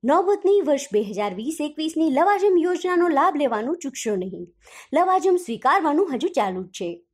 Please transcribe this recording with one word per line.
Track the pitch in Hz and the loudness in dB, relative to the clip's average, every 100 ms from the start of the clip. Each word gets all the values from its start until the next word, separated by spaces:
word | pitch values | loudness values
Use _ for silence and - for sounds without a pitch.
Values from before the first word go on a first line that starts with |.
નોબતની | 233 320 381 403 381 403 | 2 2 2 0 4 2
વર્ષ | 302 277 - | 2 0 0
બે | 208 | -2
હજાર | 208 202 208 | -2 -4 -4
વીસ | 185 233 320 | -4 -8 -6
એકવીસની | 294 302 311 320 320 | -8 -6 -6 0 0
લવાજમ | 269 359 403 403 359 | 2 2 2 4 2
યોજનાનો | 339 359 359 349 349 | 2 -2 -2 0 2
લાભ | 277 339 302 | 2 2 2
લેવાનું | 277 220 233 349 | 0 -2 -4 -6
ચૂકશો | 269 - 233 202 | -8 -8 -6 -4
નહીં. | 185 185 175 _ _ - - | -6 -10 -14 _ _ -20 -4
લવાજમ | 285 370 370 359 359 | 0 2 2 2 0
સ્વીકારવાનું | 349 233 254 370 320 294 381 | -2 -2 2 2 2 0 0
હજુ | 254 311 | -2 -2
ચાલુ | - 202 185 | -2 -2 -4
જ | 185 | -10
છે. | - 175 170 _ | -8 -10 -10 _